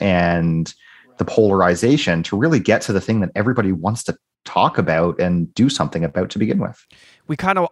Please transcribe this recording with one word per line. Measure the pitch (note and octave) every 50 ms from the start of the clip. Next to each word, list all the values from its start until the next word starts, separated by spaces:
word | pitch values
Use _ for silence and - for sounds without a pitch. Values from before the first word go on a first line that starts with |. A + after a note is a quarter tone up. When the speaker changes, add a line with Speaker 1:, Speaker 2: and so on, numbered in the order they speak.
Speaker 1:
and | - G2 F#2 F2 F2 F2 E2+ E2+ E2+ E2+ D#2+ E2 D#2+ - - _ _ - - - _ _ _ -
the | E2+
polarization | - - A#2+ A2 G2+ G2 F#2+ F2+ F2+ F2+ E2+ A2+ A#2+ C#3+ D3 - F2+ E2+ E2 E2+
to | - G2+ G2+
really | C3 E3 D#3 A2+
get | F2+ - G#2+ - -
to | - G#2
the | F#2+
thing | - - A2+ A2
that | F#2+ F2 -
everybody | G2+ G#2 B2+ B2+ B2 G#2 F#2+
wants | F#2 D#2+ D#2+ G2+ A#2 A2+ -
to | - - - _ _ _ _ _
talk | - - F#2 G#2+ D#3+ - -
about | F#2 E2 D#2+ D#2+ E2+ F2 - -
and | F2+ F2+ F2 F2 E2 D#2+ -
do | - A#2 C#3
something | - - E2+ - - E2 E2
about | D#2 - F2+ F#2 -
to | - G#2
begin | A2 G#2+ - G3
with? | - - - - _ _ _ _ - - _ _ _ -
Speaker 2:
We | D#3 -
kind | - F#3+ G3 F#3
of | F3 -